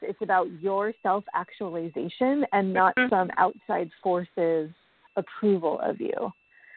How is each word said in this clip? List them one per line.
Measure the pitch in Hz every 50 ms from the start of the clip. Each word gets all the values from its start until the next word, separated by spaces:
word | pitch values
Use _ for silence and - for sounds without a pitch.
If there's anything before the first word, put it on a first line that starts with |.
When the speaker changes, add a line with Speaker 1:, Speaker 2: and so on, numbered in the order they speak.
Speaker 1:
It's | - - 190 -
about | 214 - 190 185 180 180 175 156
your | 170 196 196 196 208 220 233 _
self-actualization | - 190 190 202 196 - - - - - - - 208 175 170 170 165 170 - - - 175 - - 254 262 285 294 269 -
and | - 202 196 190
not | 185 185 185 190 -
Speaker 2:
Mm-hmm. | 254 247 247
Speaker 1:
some | 208 185 185 175 -
outside | - 185 180 - - - - 190 180 175 165 - - -
force's | 190 175 180 180 - _ 190 170 165 165 160 156 160 165 _ _ _ _ _ _ _ _
approval | 196 180 - - - 220 208 196 175 170 151 - -
of | - - - -
you. | - - - - - 190 - _ _ _ _ _ - - -